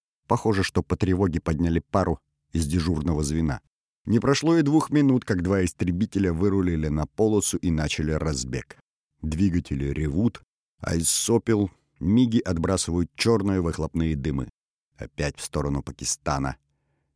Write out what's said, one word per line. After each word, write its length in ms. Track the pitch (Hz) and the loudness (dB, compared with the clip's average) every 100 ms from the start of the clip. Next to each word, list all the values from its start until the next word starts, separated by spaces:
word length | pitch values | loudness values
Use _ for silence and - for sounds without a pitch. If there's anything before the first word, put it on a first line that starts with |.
| _ _ - | _ _ -4
Похоже, 340 | 117 113 98 | -2 0 0
что 200 | 92 - | 0 -2
по 140 | - 92 | -2 0
тревоге 440 | 95 92 98 82 | 0 2 2 0
подняли 400 | - 78 85 82 | -2 0 2 0
пару 400 | - 101 87 80 _ _ _ | 0 0 0 -2 _ _ _
из 140 | 82 76 | -2 0
дежурного 580 | 87 82 80 73 76 | 0 0 0 0 0
звена. 360 | 73 78 80 110 - _ _ _ | 0 0 -2 -4 -8 _ _ _
Не 140 | - 110 | -2 0
прошло 400 | 120 139 151 165 | 2 0 2 2
и 40 | |
двух 280 | 143 156 - | 4 2 2
минут, 340 | 147 143 127 | 2 4 2
как 180 | - 95 | 0 -2
два 220 | 87 98 | 2 2
истребителя 680 | 90 - 90 87 107 98 95 | 0 -2 -2 -2 -2 0 0
вырулили 560 | 82 98 98 90 85 76 | 2 0 2 0 0 -2
на 180 | 76 73 | -2 -4
полосу 500 | - 107 107 - 87 | 0 2 2 0 -2
и 140 | 90 | 0
начали 420 | 80 76 - 78 | 0 -2 -2 -2
разбег. 640 | 78 80 69 64 62 - - _ _ _ _ | -2 -2 -4 -6 -8 -10 -18 _ _ _ _
Двигатели 640 | 80 78 98 87 - 69 69 | -6 0 2 2 -2 -4 -4
ревут, 560 | 67 76 73 117 - - _ _ _ | -2 -2 0 0 -2 -12 _ _ _
а 160 | - 85 | -4 -2
из 120 | 80 | 0
сопел 640 | - - 117 - 107 101 - _ _ | 0 2 2 2 2 0 -4 _ _
миги 400 | 78 110 127 113 | 2 4 4 2
отбрасывают 680 | - 85 80 95 - 85 87 | 0 0 0 0 0 -2 -2
черные 460 | - 113 113 101 95 | -2 0 2 2 0
выхлопные 560 | 85 80 78 82 80 78 | 0 -2 -4 -2 0 0
дымы. 320 | 67 69 64 - _ _ _ _ | -2 -4 -6 -12 _ _ _ _
Опять 420 | - - 73 - | -14 -4 -4 -4
в 60 | |
сторону 380 | - 78 71 69 | -6 -4 -2 -4
Пакистана. 720 | - 71 69 - 78 69 67 65 _ _ _ _ _ | -6 -8 -6 -6 -2 -2 -2 -6 _ _ _ _ _